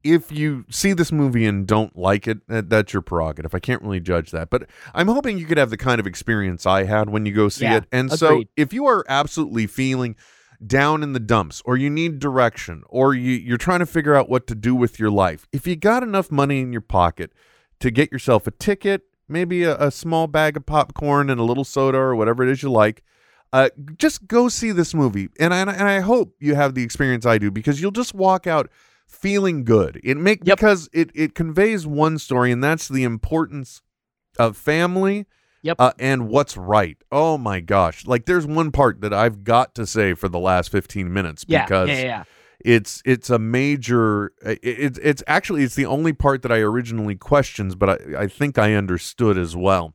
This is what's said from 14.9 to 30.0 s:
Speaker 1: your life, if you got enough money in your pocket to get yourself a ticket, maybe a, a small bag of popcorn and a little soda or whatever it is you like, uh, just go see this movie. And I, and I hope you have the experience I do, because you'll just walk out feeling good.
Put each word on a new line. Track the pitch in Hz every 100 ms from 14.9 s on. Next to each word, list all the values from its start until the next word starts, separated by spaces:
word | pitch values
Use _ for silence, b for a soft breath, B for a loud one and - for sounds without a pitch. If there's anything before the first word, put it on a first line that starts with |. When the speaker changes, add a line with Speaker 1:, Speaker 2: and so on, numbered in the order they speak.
| -
Speaker 1:
your | 107
life, | 101 92 78 _
if | 139 175
you | 165
got | 202 240
enough | 240 196 180
money | 143 139 139
in | 127
your | 117
pocket | - 98 87 - 80 _ _ _ _ _
to | 131
get | 117 151
yourself | 131 - 110 -
a |
ticket, | - - 202 196 196 _ _ _
maybe | 160 175 180
a, | 170 139
a | 147
small | - 165 160 160
bag | 156 156 151
of | -
popcorn | 151 - - 147 143 139
and | 123
a |
little | 117 123 135
soda | 139 135 131
or | 131 120
whatever | 110 117
it | 127
is | 135
you | 139
like, | 117 107 107 _ _ _ _ _
uh, | 131 135 - 143 156
just | 311 - 196
go | 233 247
see | - 226
this | 180 165
movie. | 160 131 98 95 -
And | 165
I, | 180
and | 190
I | 190 202 196
hope | 185 240 196 _
you | 147 143
have | 143 127
the |
experience | 117 - 139 123 120
I | 110
do, | 104
because | 101 127 143
you'll | 190
just | 208 247
walk | 196 190 190 180
out | 160 - _ _ _ _
feeling | - 196 202 196 160 117
good. | 110 82 -